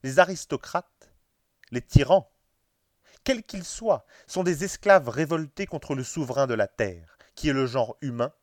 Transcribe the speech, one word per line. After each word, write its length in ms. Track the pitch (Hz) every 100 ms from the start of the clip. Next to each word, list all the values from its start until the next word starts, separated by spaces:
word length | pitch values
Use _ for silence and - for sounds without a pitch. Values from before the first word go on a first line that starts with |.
les 160 | 131 131
aristocrates, 920 | 175 180 - 143 - 170 - _ _ _ _ _ _ _ _
les 120 | 123
tyrans, 480 | - - 139 190 - _ _ _ _ _ _ _ _ _
quels 180 | - 247
qu'ils 220 | - 202
soient, 400 | 170 - 226 180 _ - _
sont 160 | 185
des 220 | 180 156
esclaves 440 | 190 - 202 190 127
révoltés 580 | 120 156 165 151 - 190
contre 280 | 160 -
le 100 | 135
souverain 420 | 127 - 131 131 135
de 80 |
la 140 | 113 101
terre, 480 | - 104 87 82 _ _
qui 140 | - 151
est 60 |
le 120 | 135 131
genre 300 | 127 113 -
humain 340 | 143 120 123 _